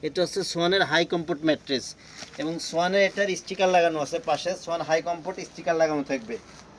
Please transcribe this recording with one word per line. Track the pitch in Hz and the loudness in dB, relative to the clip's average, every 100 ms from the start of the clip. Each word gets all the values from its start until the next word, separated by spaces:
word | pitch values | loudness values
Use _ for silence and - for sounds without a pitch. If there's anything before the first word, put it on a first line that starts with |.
এটা | 156 147 | -4 0
হচ্ছে | 170 202 | 0 0
সোয়ানের | 175 170 170 190 | -4 0 2 4
হাই | 156 156 170 | 4 2 2
কমফোর্ট | 175 156 143 | 0 -2 -2
ম্যাট্রেস | 160 147 - 143 - - - - - - | 2 0 0 -4 -4 -14 -18 -18 -18 -8
এবং | 151 170 | -6 -4
সোয়ানের | - 165 180 196 | -4 0 2 4
এটার | 196 196 196 180 | 2 2 -2 -2
স্টিকার | - 190 190 | -6 0 4
লাগানো | 180 170 156 | 6 4 2
আছে | 143 170 | -2 -4
পাশে, | 165 147 175 185 | -2 -2 -2 -6
সোয়ান | - 170 | -4 -6
হাই | 147 160 | 0 0
কমফোর্ট | 165 170 156 185 | 0 -4 -6 -8
স্টিকার | 175 - 175 165 | -10 -8 -2 2
লাগানো | 160 151 | 2 2
থাকবে। | 139 135 113 113 - - - | -2 -4 -4 -10 -10 -20 -20